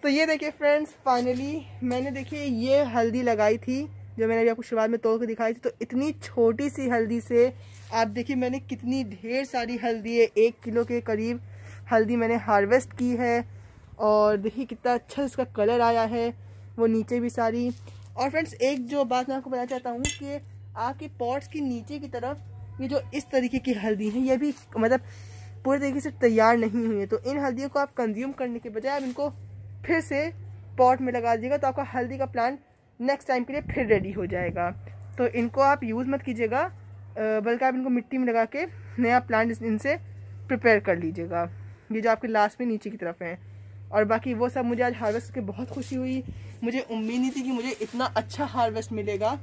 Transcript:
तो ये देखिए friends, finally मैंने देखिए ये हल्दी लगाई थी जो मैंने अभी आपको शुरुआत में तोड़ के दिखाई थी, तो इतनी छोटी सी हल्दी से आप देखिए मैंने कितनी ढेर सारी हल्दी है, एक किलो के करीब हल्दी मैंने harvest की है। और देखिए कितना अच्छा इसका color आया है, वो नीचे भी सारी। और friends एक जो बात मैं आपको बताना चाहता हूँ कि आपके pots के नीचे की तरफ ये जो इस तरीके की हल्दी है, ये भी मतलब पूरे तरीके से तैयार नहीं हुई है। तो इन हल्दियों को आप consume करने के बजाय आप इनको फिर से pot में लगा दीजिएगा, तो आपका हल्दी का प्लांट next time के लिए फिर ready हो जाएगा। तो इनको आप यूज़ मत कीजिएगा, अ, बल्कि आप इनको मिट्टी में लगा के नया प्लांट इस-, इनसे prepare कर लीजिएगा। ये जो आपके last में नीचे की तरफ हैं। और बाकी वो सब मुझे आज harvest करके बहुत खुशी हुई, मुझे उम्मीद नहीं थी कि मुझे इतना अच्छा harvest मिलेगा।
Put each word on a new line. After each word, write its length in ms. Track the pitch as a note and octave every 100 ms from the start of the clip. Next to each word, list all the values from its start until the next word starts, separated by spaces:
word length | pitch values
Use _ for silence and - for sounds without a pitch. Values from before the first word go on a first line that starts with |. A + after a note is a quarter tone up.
तो 60 | D4
ये 160 | C#4+ D#4+
देखिए 240 | D#4 D4+
friends, 460 | - D4 D4 D4+ - -
finally 540 | B3 B3 B3+ C#4 D#4 C4+ -
मैंने 280 | B3 B3 C4+
देखिए 320 | C4+ C4 D4+
ये 400 | C#4+ A#3 B3 C#4
हल्दी 380 | C#4 A#3 A#3 A#3
लगाई 360 | B3 A3 G#3+ A3+
थी 300 | - B3+ D4 - - -
जो 80 | A3+
मैंने 140 | A3+
अभी 80 | A#3
आपको 140 | A3+
शुरुआत 260 | A#3+ A3+ A3
में 100 | A#3
तोड़ 200 | A3+ A3
के 60 | A3+
दिखाई 280 | A3 A3+
थी, 60 | A#3
तो 120 | - -
इतनी 300 | A3+ B3 D4
छोटी 580 | D4+ - - A3+ A3+ C#4+
सी 200 | C#4 C4
हल्दी 320 | A#3+ A3+ A#3
से 320 | - A#3+ B3 B3 - - -
आप 140 | A3+ A3+
देखिए 280 | G#3 A#3+ C4+
मैंने 240 | B3 C4
कितनी 440 | - B3 A#3+ C4+
ढेर 420 | A3+ F#3 A3+ B3 C4+
सारी 320 | B3+ A#3 A#3+
हल्दी 420 | A#3 A3+ G#3+ A#3
है, 60 | A3+ -
एक 220 | A3+ A#3
किलो 220 | - A3+ A#3
के 160 | A#3+
करीब 400 | A3+ G#3+ A3+ A#3+ - - - - -
हल्दी 240 | A3+ A3 A#3+
मैंने 200 | A3+ A#3
harvest 580 | A3 G#3 G3+ B3 -
की 160 | - B3
है। 500 | A#3+ A#3+ A#3+ A#3+ - - - - -
और 380 | G#3+ G#3+ G#3 G#3+
देखिए 280 | G#3 A3 B3+
कितना 280 | A3+ B3
अच्छा 300 | A#3+ - -
इसका 200 | C#4 -
color 380 | B3 - G#3 A#3+
आया 200 | A#3 A#3
है, 480 | A3 A#3 A#3 A#3+ - - - -
वो 80 | A3+
नीचे 340 | A3 A3 A#3+
भी 100 | A#3+
सारी। 420 | A#3+ A3+ A#3 A#3+ A#3+ - - - -
और 120 | C4
friends 240 | D4+ E4
एक 320 | G#3+ B3 C#4 A#3+
जो 200 | C#4+ C4
बात 240 | B3+ B3+
मैं 60 | C4+
आपको 140 | C4
बताना 160 | B3+ B3
चाहता 240 | C4 B3+
हूँ 120 | A#3+
कि 380 | B3+ - C#4 C#4+ - - - -
आपके 300 | A#3 C4+ D4+
pots 400 | - A#3+ C4 C#4
के 120 | D#4
नीचे 400 | C#4+ A#3+ G#3 D4
की 80 | C#4
तरफ 340 | A#3+ B3 D4 - - - -
ये 60 | C4
जो 140 | C#4 -
इस 160 | C#4+ -
तरीके 280 | C4+ B3 C4
की 140 | C4
हल्दी 360 | A3 G#3 G#3+ G#3+
है, 100 | A3
ये 180 | C4 C4
भी 160 | D4 - - A3+
मतलब 240 | A3+ B3+ - - - - - - C4
पूरे 140 | C#4
तरीके 200 | C#4 C4+
से 120 | D4+
तैयार 460 | - A#3+ A3 A3 A#3
नहीं 300 | A3+ G#3+ A3+
हुई 120 | G#3
है। 60 | G3
तो 140 | A3
इन 180 | A#3+ C#4+
हल्दियों 320 | C#4 B3 C4+
को 100 | C#4+
आप 140 | C#4
consume 380 | - A#3+ G#3 C4
करने 280 | C4+ B3+ A#3
के 100 | A#3
बजाय 280 | G#3+ A#3+ C#4+
आप 60 |
इनको 260 | C4+ B3 C#4+ - - - - - -
फिर 160 | E4
से 320 | D#4 C#4 D#4 E4 - - - -
pot 240 | B3+ B3+
में 120 | B3+
लगा 220 | B3 A#3 A#3
दीजिएगा, 220 | A#3+ C#4+
तो 100 | C4+
आपका 160 | C4
हल्दी 340 | C4 B3+ B3 C4
का 80 | C4
प्लांट 340 | A#3+ A#3 C#4 _ _ _ _
next 260 | A#3+ C#4 -
time 160 | B3+
के 100 | A#3+
लिए 80 | C#4
फिर 240 | - - A#3
ready 260 | G#3 F#3+
हो 140 | G3+ G3+
जाएगा। 460 | F3+ F3 F3 F3 F#3 - - - -
तो 100 | B3
इनको 340 | B3 A#3 A#3+
आप 220 | C#4 C#4+
यूज़ 240 | A#3+ A3 B3+
मत 140 | C4+
कीजिएगा, 400 | - A3+ A3+ B3
अ, 120 | F4+ - - - - -
बल्कि 480 | A3 G#3+ G#3 A#3+ C4
आप 100 | B3+
इनको 140 | C4
मिट्टी 280 | B3 A3+ C4
में 100 | B3+
लगा 180 | A3+ A3+
के 200 | C#4 E4+ - - -
नया 200 | A#3 B3
प्लांट 320 | B3 A3 A3+
इस-, 120 | A3+
इनसे 340 | A3+ G#3+ C#4 D#4 - - - - -
prepare 320 | B3 A#3+ G#3+
कर 180 | G3+ F3
लीजिएगा। 540 | E3+ F#3 E3+ E3+ E3+ - - - -
ये 100 | A3
जो 100 | A3+
आपके 160 | A3 A#3
last 340 | A3 G#3 -
में 60 | B3
नीचे 220 | A3 G#3
की 80 | G#3+
तरफ 240 | E3+ F3
हैं। 280 | F3 F3+ - - - - -
और 140 | G#3 G#3
बाकी 280 | A3+ B3+
वो 160 | A3+ B3
सब 160 | C4 A#3+
मुझे 180 | A#3+
आज 120 | B3 B3
harvest 320 | A3+ A3 -
करके 140 | -
बहुत 280 | G3+ G3+ B3
खुशी 260 | - B3 C4
हुई, 280 | B3+ C4 B3+ - - -
मुझे 160 | A#3 B3+
उम्मीद 420 | - A3+ A3 B3
नहीं 100 | C4
थी 100 | C4
कि 100 | B3+
मुझे 200 | B3+ B3 A3
इतना 240 | A3 A#3+ B3+
अच्छा 400 | - G#3+ - C#4+
harvest 460 | C4 A#3 A3 A3
मिलेगा। 480 | A3 G#3 G3+ G#3+ C#4+